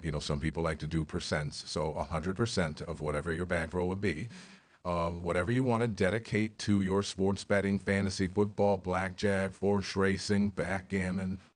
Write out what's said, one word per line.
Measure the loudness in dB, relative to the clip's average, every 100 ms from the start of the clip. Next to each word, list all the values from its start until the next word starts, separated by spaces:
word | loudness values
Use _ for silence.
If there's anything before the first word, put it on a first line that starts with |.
you | -4
know, | -2
some | -2 0
people | 0 0
like | -2 -2
to | -2
do | -2
percents, | -2 -4 -2 -2 -2 -6 -6
so | -4 -2
a | -2
hundred | -4 -2 -2 0
percent | 0 0 0 -2
of | -8 -4
whatever | -2 -2 -2
your | -4 0
bankroll | 0 0 -2 -2
would | 0
be. | -2 -2 -6 -10 -18 -20 _ _
Um, | -4 -2 -2 -2
whatever | 0 0 2
you | 2
wanna | 2 2 0
dedicate | 2 2 2 0 0 0 -2
to | 2 2
your | 4 2
sports | 0 2 2 2
betting, | 2 2 2 0
fantasy | 2 2 0 0 0
football, | 2 0 2 2 2
blackjack, | 0 -2 -2 0 0 2 0 0
horse | 2 2 0 2
racing, | 2 2 2 2 2
backgammon, | 0 -2 -2 -2 -2 0 -2 -2 -6 -10